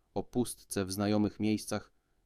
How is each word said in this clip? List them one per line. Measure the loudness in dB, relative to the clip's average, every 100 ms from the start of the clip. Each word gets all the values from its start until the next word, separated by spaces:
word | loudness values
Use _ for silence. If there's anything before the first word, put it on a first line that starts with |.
| _
o | -8
pustce | -4 -2 -2 -6 -6 -4
w | -2
znajomych | 0 2 4 2 2
miejscach | 0 0 -2 -8 -8 _ _ _